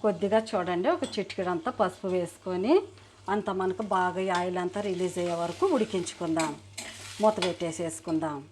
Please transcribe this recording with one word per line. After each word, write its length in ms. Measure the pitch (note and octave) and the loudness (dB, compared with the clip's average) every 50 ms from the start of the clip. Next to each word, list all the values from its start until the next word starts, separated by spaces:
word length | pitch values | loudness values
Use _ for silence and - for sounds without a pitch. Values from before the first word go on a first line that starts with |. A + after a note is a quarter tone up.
| - | 2
కొద్దిగా 360 | G#3+ F#3 E3 G#3 G3 G#3 A3+ A3 - | 2 2 2 0 2 2 2 2 2
చూడండి 380 | - F#3 F3 F3+ F3+ E3+ F#3+ C#4 F4 | -2 -2 0 0 0 2 2 2 2
ఒక 120 | - C#4 - - | 0 -2 -4 -4
చిటికెడంతా 560 | A3 F#3+ - - - F#3 F3 F3+ E3 - B3 B3+ - | -6 -6 -4 -4 -4 -2 -2 -2 0 -2 -4 0 0
పసుపు 300 | G#3 F3+ - - - F#3+ F#3 | 0 0 0 -4 -4 -2 0
వేసుకొని 580 | F#3 F3 E3 - - - F#3+ F#3 F3+ F#3+ B3 D#4+ G4+ G4 - - - - - - - - - G3 | 0 -2 -2 -8 -10 -8 -4 -2 0 4 6 6 6 6 2 -14 -20 -20 -20 -20 -12 -4 -2 -2
అంత 140 | G#3+ - G#3 F#3+ F#3+ | 0 0 -2 -2 0
మనకు 240 | F#3 F#3+ F#3 F#3 A3 F#3+ G3 | 0 0 0 -2 0 2 2
బాగా 260 | F#3 F3+ F3+ E3+ F#3 F#3+ | 4 4 2 0 0 0
ఈ 20 | G3 F3+ F3 | 0 0 0
ఆయిల్ 200 | F3+ F#3 F3+ F3+ F3+ | 0 0 -2 -2 -2
అంతా 160 | F3+ - G3+ G3+ G3+ | -2 -2 -2 -2 -2
రిలీజ్ 280 | F#3 F3 F#3 F3 D#3 F3+ | -2 0 -2 -2 0 -2
అయ్యే 140 | F3 F3 E3+ E3+ | -2 0 0 -2
వరకు 240 | E3+ E3+ E3 - - G4 D#4+ | -2 -4 0 2 2 4 4
ఉడికించుకుందాం. 760 | B3 G#3+ G#3+ - F#3 E3+ - - - F3 D#3+ D#3+ E3 D#3+ D#3 C#3+ - - - - - - - - - - - - - | 2 2 2 0 -2 -2 -4 -6 -4 -2 0 2 0 0 0 -2 -8 -14 -16 -14 -14 -14 -12 -14 -14 -16 -14 -2 4
మూత 140 | G#3 G#3+ G#3+ G#3 F#3 | 4 4 4 4 0
పెట్టేసేసుకుందాం. 920 | F#3 E3 - F3 E3 D#3+ - E3+ D#3+ D#3 - - F3 D#3+ D#3+ D#3+ D#3 D3 C#3 C#3+ - | 0 0 -2 -4 -4 -4 -4 -6 -6 -6 -8 -4 -2 0 0 0 -2 -4 -6 -10 -14